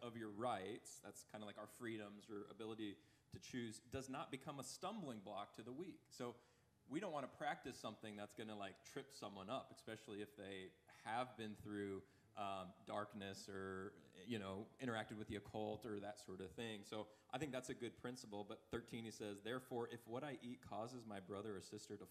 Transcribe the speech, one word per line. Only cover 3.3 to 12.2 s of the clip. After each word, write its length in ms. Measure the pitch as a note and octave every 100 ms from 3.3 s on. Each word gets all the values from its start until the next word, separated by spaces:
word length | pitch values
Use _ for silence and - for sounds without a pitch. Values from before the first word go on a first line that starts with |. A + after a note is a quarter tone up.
to 60 | G2
choose, 420 | - B2+ A#2 G#2+ -
"does 200 | C3+ C3
not 200 | C#3 E3
become 280 | C3+ D#3 C#3
a 20 |
stumbling 580 | C3 - F#3 A3 D3 A2
block 340 | G2 G2 G2+
to 80 | -
the 100 | A2
weak." 300 | C3 F#3 - -
So 260 | - B2 - - - - - A2+
we 100 | C#3+
don't 120 | G3
wanna 160 | D3 -
practice 500 | - D3 E3+ C#3+ -
something 380 | A#2 G#2 A2 G#2
that's 180 | G#2
gonna, 200 | - A2
like, 300 | G#2+ G2 F#2
trip 300 | - C#3 -
someone 340 | - G#2 G2 F#2+
up, 240 | B2+ -
especially 480 | A2+ - A2 - G2+
if 160 | G#2 -
they 340 | G2 F#2+ F#2 - - -
have 300 | A2 A#2 B2+ A#2
been 180 | A2 G2+
through, 460 | G#2 G#2 G2+ G2 - -